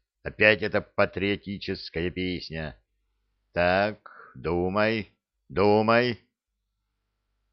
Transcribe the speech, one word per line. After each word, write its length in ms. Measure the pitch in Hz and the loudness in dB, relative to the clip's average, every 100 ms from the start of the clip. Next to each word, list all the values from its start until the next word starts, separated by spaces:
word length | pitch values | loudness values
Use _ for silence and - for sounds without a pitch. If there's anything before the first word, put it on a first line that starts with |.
| _ _ | _ _
опять 400 | - - 107 110 | -12 2 4 4
эта 180 | 104 101 | 0 -4
патриотическая 1300 | - - 101 - 98 101 92 98 - 95 - 80 - | -4 -2 -2 0 -2 -2 -6 -10 -8 -8 -8 -6 -6
песня. 680 | 90 92 87 - 78 78 - _ _ _ _ _ _ _ | -4 -6 -6 -8 -10 -10 -12 _ _ _ _ _ _ _
Так, 800 | 85 87 92 104 104 - - - | -2 2 2 0 -4 -16 -20 -20
думай, 800 | - 78 87 90 101 110 113 95 _ _ _ - | -10 -4 -2 0 0 0 0 -6 _ _ _ -8
думай. 680 | - 104 107 110 117 123 110 _ _ _ _ _ _ _ _ _ _ _ _ _ | 0 4 4 4 4 2 -2 _ _ _ _ _ _ _ _ _ _ _ _ _